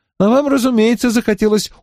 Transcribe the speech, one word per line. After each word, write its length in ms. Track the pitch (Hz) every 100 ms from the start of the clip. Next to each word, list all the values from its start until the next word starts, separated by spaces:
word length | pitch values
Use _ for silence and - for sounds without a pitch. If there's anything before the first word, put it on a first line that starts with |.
| _ -
А 80 | 196
вам, 200 | 254 294
разумеется, 640 | 277 240 233 220 240 247
захотелось 600 | 226 - 208 214 208 - _